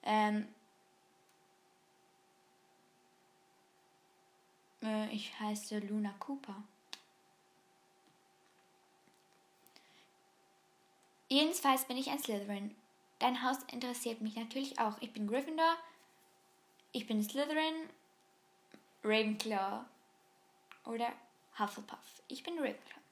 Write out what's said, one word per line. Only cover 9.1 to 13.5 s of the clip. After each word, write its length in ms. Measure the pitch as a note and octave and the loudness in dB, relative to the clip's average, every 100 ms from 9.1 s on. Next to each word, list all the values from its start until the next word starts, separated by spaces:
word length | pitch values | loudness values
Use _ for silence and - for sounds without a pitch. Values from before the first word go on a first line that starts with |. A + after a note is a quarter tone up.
| _ _ _ _ _ - - - - - _ _ _ _ _ _ _ _ _ _ _ _ | _ _ _ _ _ -20 -20 -20 -20 -20 _ _ _ _ _ _ _ _ _ _ _ _
Jedenfalls 560 | C4+ D#4 F4 C#4+ C4 C4+ | 6 6 4 4 4 2
bin 120 | B3+ | -4
ich 120 | C4+ | -2
ein 80 | C#4+ | -2
Slytherin. 580 | - G#3 G3+ G3+ G#3 - _ _ _ _ | 0 -2 -2 -4 -4 -10 _ _ _ _
Dein 240 | B3 B3 | 2 2
Haus 180 | B3+ | 0